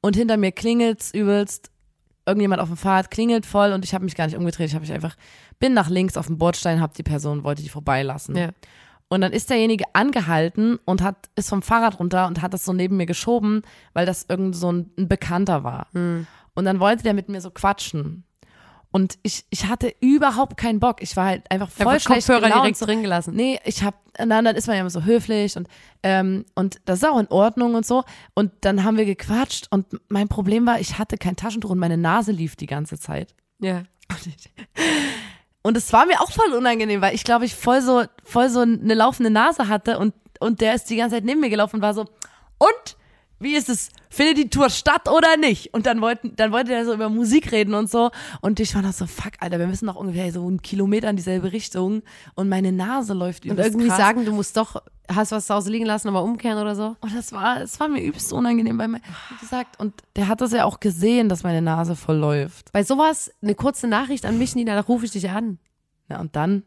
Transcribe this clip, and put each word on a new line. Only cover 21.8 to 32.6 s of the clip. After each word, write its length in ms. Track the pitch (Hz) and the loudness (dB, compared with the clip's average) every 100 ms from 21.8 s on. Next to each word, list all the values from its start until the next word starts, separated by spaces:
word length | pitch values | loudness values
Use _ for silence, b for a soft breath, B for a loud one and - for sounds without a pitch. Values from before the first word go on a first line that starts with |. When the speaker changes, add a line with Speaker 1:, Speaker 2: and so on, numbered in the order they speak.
| 208 | 2
Speaker 2:
Einfach 120 | 294 | 2
Speaker 1:
schlecht 260 | - 240 233 | 4 4 6
Speaker 2:
Kopfhörer 200 | 240 220 | 4 6
Speaker 1:
gelaunt. 140 | 220 269 | 6 4
Speaker 2:
direkt 200 | - 214 | 2 0
drin 160 | 220 | 0
gelassen. 320 | 208 175 170 | 0 -2 -2
Speaker 1:
Nee, 240 | 185 262 262 | -2 0 -2
ich 180 | - - | -4 -2
hab, 140 | 202 - _ - | -4 -4 _ -4
na, 260 | 233 220 | 2 4
dann 120 | 226 | 4
ist 140 | 220 226 | 2 -2
man 80 | 202 | -2
ja 40 | |
immer 80 | 185 | -2
so 120 | 175 | -2
höflich 520 | 170 233 - 214 208 - | 2 2 2 0 0 -4
und, 100 | 175 b b b | -12 b b b
ähm, 400 | 196 190 190 190 - | 0 2 2 -2 -4
und 260 | - 190 - | -2 -2 -2
das 140 | - 185 | -4 0
ist 60 | 302 | 2
auch 100 | 269 | 2
in 100 | 208 | 2
Ordnung 460 | 185 214 233 240 | 4 4 2 0
und 100 | 233 | 0
so. 200 | 220 247 - B B | 0 -2 -2 B B
Und 180 | - 208 _ | -2 -2 _
dann 240 | 196 196 | 0 2
haben 120 | 196 220 | 2 2
wir 100 | 214 | 0
gequatscht 600 | 190 - 220 269 - - | -2 -2 -2 -2 -6 -2
und 160 | 196 185 - _ | -2 -2 -12 _
mein 200 | 202 208 | -2 0
Problem 380 | - 190 220 240 | 0 0 2 2
war, 120 | 233 | 2
ich 200 | 190 - | -2 -6
hatte 160 | 220 214 | -6 -4
kein 160 | 180 | -4
Taschentuch 360 | 180 220 226 214 | -4 -6 -6 -4
und 100 | 185 | -2
meine 160 | 170 165 | 0 0
Nase 340 | 170 202 208 | 2 2 0
lief 240 | 190 160 | -2 -4
die 120 | - | -8